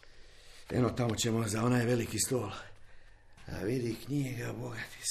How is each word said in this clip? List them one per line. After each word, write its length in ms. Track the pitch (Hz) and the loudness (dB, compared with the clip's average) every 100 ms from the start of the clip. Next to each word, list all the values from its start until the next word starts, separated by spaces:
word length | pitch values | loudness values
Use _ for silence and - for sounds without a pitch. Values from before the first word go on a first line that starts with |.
| - - - - - - - | -18 -18 -18 -18 -18 -18 -2
Eno, 200 | 113 120 | 4 4
tamo 260 | 120 120 104 | 4 2 2
ćemo 320 | 117 113 113 | 2 2 2
za 160 | 110 120 | 2 4
onaj 200 | 123 117 | 6 6
veliki 340 | 123 110 107 | 4 2 0
stol. 300 | - 127 104 - - - - - - - - - - | 2 2 0 -6 -12 -16 -16 -16 -18 -20 -20 -18 -10
A 160 | 87 | -4
vidi, 320 | 95 131 117 113 113 | 0 0 0 -2 -2
knjiga, 480 | 143 131 117 120 | 0 0 -2 -4
bogati, 440 | 110 123 113 - - - | -4 -6 -6 -8 -6 -2